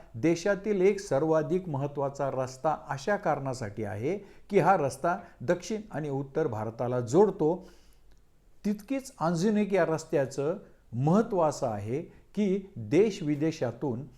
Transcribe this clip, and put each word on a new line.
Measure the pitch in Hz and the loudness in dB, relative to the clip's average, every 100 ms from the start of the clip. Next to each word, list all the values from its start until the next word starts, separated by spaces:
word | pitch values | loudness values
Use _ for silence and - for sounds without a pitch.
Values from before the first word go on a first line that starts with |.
| - 113 | -14 -2
देशातील | 143 165 202 196 202 202 | 0 2 0 0 0 2
एक | 185 208 | 2 2
सर्वाधिक | - 135 160 160 143 180 185 | 0 0 2 2 2 -2 -2
महत्त्वाचा | 139 139 139 139 135 139 | -4 -4 -2 -4 -2 -2
रस्ता | 131 127 - 156 147 - | -2 -4 -2 -2 -2 -4
अशा | 139 - 202 | -6 -2 0
कारणासाठी | 180 143 135 123 107 101 | 0 -2 -2 -6 -6 -6
आहे | 104 101 127 202 - - - | -6 -4 -4 -4 -8 -20 0
की | 196 | 4
हा | 160 190 | 6 4
रस्ता | 139 127 170 185 - - | 2 0 -2 -2 -6 -6
दक्षिण | 123 175 - 220 214 | -2 -2 -2 -8 -6
आणि | 139 151 | -8 -4
उत्तर | 135 139 156 156 | -4 -4 -2 -2
भारताला | 107 110 110 120 127 | -2 -6 -4 -2 -2
जोडतो. | 117 143 208 - 156 180 - - - - - - _ _ _ - 202 | 2 6 6 4 0 0 -6 -20 -20 -20 -20 -20 _ _ _ -8 -4
तितकीच | 208 - 269 262 - | -4 -4 -6 -6 -4
अजून | 160 170 202 208 | -2 2 2 2
एक | 202 | 2
या | 190 160 | 2 2
रस्त्याचं | 160 - 160 131 - 143 196 - - _ | 0 0 0 0 0 -2 -4 -8 -20 _
महत्त्व | 117 143 190 190 190 | -2 4 4 4 2
असं | 156 - 131 | 2 0 -4
आहे | 104 104 131 175 - - - | -4 -6 -6 -8 -16 -10 -2
की | 208 190 190 - | 0 0 -4 -12
देश | 107 147 220 190 | 0 4 4 0
विदेशातून | 147 147 160 156 123 113 147 117 151 | -2 0 -2 -2 -4 -4 -4 -4 -8